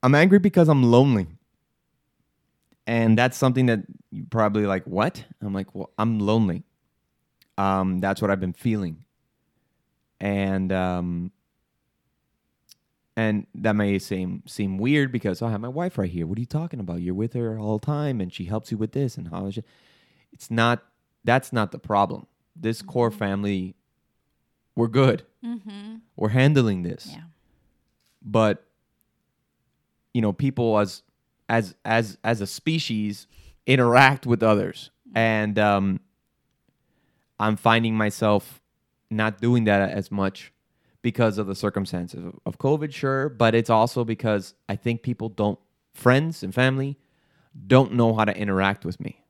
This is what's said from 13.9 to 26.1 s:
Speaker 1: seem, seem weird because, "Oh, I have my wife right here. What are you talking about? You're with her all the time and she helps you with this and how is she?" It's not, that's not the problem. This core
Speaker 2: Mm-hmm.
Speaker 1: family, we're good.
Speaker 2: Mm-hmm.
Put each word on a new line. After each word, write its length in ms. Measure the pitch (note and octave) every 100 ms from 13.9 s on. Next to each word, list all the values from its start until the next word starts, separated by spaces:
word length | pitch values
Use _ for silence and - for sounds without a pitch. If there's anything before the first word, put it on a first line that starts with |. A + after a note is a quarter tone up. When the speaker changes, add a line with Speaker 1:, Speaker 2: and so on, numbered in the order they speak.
| G2
Speaker 1:
seem, 440 | - F#2+ F#2 F#2 -
seem 320 | - G2+ F#2+
weird 340 | A#2 D3 C#3
because, 300 | B2 G#2+ F2+
"Oh, 40 | A2+
I 40 |
have 100 | G#2+
my 80 | A#2
wife 300 | C3+ F3+ -
right 120 | F#2+
here. 160 | F2 E2
What 120 | G#2+
are 20 |
you 60 | B2
talking 340 | D3+ E3 C3
about? 220 | F#2 F2
You're 120 | F2
with 200 | F#2 A#2
her 240 | B2 A#2 A2
all 200 | G#2+ G#2+
the 60 |
time 360 | - D3 D3 B2
and 120 | F#2
she 140 | - F2
helps 240 | G#2+ -
you 80 | A2
with 140 | A2
this 260 | C3+ C#3 -
and 100 | E2+
how 180 | E2+ G2
is 80 |
she?" 80 | G2 - _ _ _ _ _ _
It's 180 | _ -
not, 320 | A2+ A#2 A#2+ _ _ _ _
that's 280 | - B2+ -
not 180 | B2 G#2
the 60 | -
problem. 480 | - G#2 G2 - - _ _ -
This 240 | G#2+ A2+
core 300 | G2 B2 A#2
Speaker 2:
Mm-hmm. 80 | G#2+
Speaker 1:
family, 560 | G#2 G2 G2+ G2 F#2 - _ _ _ _ _ _ _ _ _
we're 120 | - A#2
good. 360 | A2+ C3 A2 - _
Speaker 2:
Mm-hmm. 520 | A#3 A#3+ G3+ G3+ G#3 A3+ _